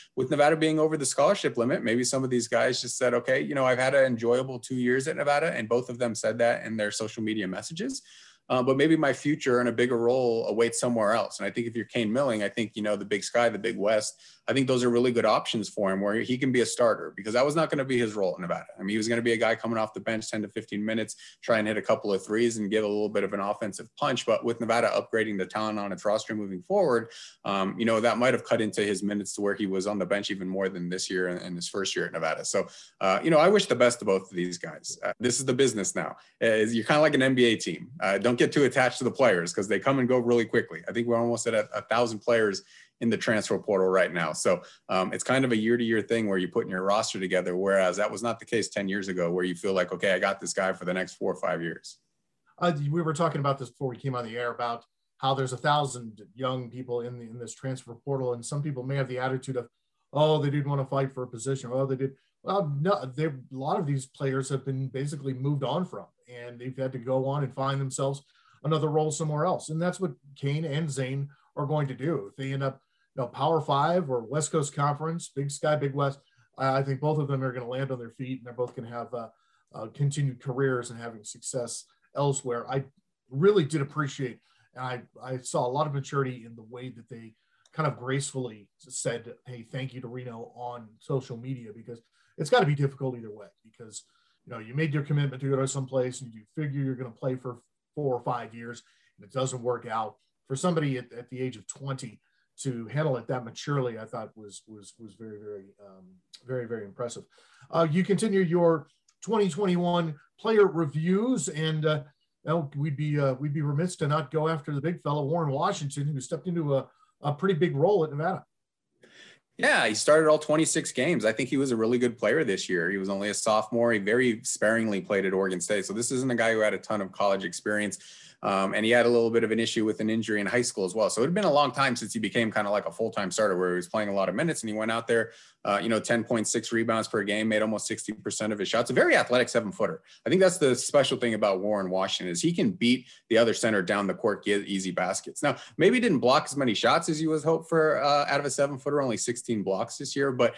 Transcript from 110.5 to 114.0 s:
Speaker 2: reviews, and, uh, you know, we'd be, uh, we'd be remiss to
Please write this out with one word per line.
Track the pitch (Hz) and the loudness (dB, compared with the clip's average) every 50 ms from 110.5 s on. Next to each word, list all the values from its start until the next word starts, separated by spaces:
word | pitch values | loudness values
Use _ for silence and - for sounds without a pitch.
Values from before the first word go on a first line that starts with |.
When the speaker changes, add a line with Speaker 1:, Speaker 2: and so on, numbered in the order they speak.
| 220 214 202 | 6 8 6
Speaker 2:
reviews, | 190 151 165 165 143 135 156 160 175 185 196 226 254 262 208 139 185 | 6 6 2 0 0 0 -2 2 2 2 2 4 2 0 0 0 -4
and, | 151 151 156 160 156 156 151 | -4 -2 -2 0 0 2 2
uh, | 156 151 143 139 - _ _ _ _ _ _ - | 2 2 0 -2 -8 _ _ _ _ _ _ -4
you | 139 | -2
know, | 160 170 156 139 - | 0 0 0 -2 -4
we'd | 143 143 160 143 | -4 -4 -2 -2
be, | 127 151 151 147 147 | -2 -2 0 0 2
uh, | 139 135 127 | 2 2 0
we'd | 127 143 151 143 | 0 -2 -4 -2
be | 160 151 | -2 0
remiss | 143 143 143 180 180 - | 0 0 0 0 -2 -2
to | - | -2